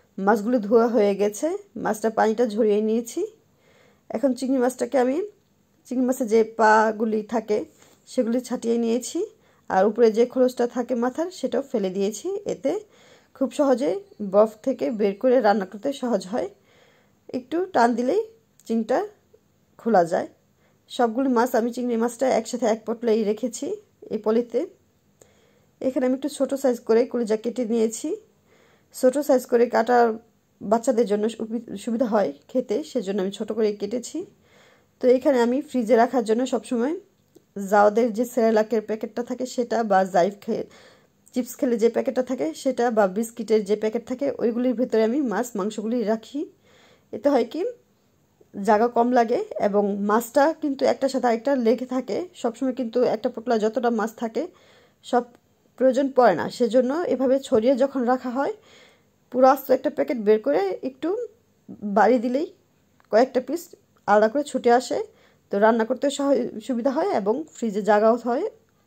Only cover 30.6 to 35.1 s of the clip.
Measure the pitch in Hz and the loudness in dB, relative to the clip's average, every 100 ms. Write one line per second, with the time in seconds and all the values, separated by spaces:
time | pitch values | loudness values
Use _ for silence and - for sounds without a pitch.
30.6 | 190 226 233 226 208 208 214 220 226 233 | -2 0 0 0 0 0 -2 -4 -8 -8
31.6 | - 196 - 226 247 214 190 - _ 254 | -10 -10 -6 -2 0 0 0 -4 _ -4
32.6 | 247 220 311 247 190 196 190 196 214 220 | -2 -4 -4 -6 -4 -2 -4 -6 -8 -2
33.6 | 214 208 202 240 233 302 403 _ _ _ | -2 -2 -6 -6 -8 -10 -12 _ _ _
34.6 | _ _ _ - 254 | _ _ _ 0 4